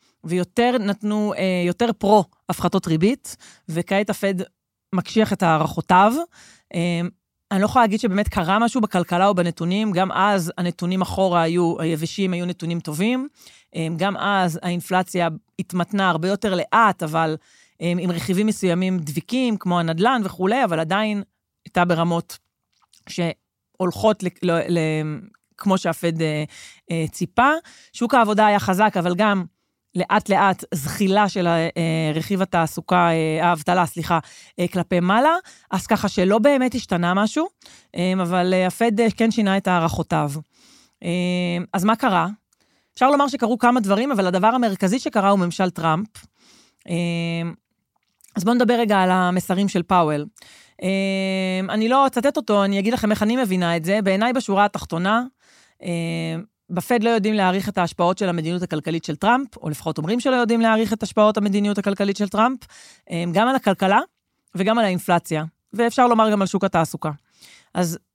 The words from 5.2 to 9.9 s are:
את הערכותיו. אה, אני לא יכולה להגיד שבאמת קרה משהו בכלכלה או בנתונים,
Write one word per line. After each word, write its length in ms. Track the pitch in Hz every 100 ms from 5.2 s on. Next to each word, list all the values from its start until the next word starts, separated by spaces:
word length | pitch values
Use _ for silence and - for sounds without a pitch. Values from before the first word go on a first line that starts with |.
| 214
את 100 | 196
הערכותיו. 720 | 170 156 156 - - 185 208 269 339 _ - _ _
אה, 280 | 175 175 170 175 - _ _ -
אני 100 | 196
לא 40 | 208
יכולה 180 | -
להגיד 160 | 226 214
שבאמת 280 | 233 190 208
קרה 320 | - 170 202
משהו 220 | 233 262
בכלכלה 460 | 214 180 170 175 196
או 80 | 180
בנתונים, 560 | 170 - 170 196 214